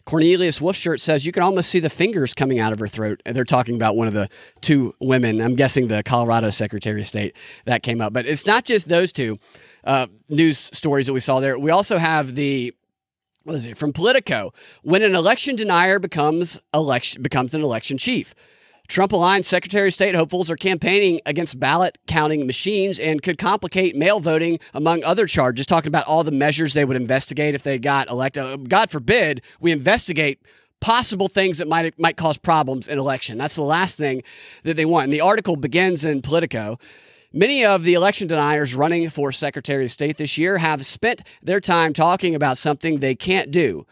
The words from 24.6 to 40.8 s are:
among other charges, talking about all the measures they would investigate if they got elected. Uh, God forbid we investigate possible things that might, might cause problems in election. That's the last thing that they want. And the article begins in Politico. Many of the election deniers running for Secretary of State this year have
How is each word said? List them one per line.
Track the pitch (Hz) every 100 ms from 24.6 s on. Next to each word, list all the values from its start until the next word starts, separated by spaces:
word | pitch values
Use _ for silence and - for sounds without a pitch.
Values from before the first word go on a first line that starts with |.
| -
among | 135 165 170
other | 143 190 180
charges, | 156 127 120 135
talking | 165 151
about | 156 -
all | 156
the | 156
measures | 139 147 143 156
they | 147
would | 135 127
investigate | 117 135 - 143 147
if | 143
they | 143 131
got | 143 139 -
elected. | 123 135 139
Uh, | 131 135
God | 127 190 220
forbid | 147 117 233 160 127 - -
we | 170
investigate | 151 131 233 - 156 147 135 _ _ _ _
possible | 226 233 - 190 196
things | 196 190 156
that | 156
might, | 165 165 -
might | 165 165
cause | 160 -
problems | 175 156 135 131 110
in | 143
election. | 135 127 - 113
That's | 151 -
the |
last | 143 165 190 -
thing | 143 131 - - - -
that | 156 160
they | 156
want. | 170
And | 135
the | 151
article | 180 220 208 147
begins | 135 170 185 165
in | 156 139
Politico. | 135 165 165 113 107 117 - - _ _ _
Many | 147 233 269
of | 214 190
the | 170
election | 175 196 202 170
deniers | 156 147 151 135
running | 127 156 170 160
for | 147 143
Secretary | - 143 139 143 139
of | 123
State | - 151 151
this | 147 147
year | 175 185
have | 160 147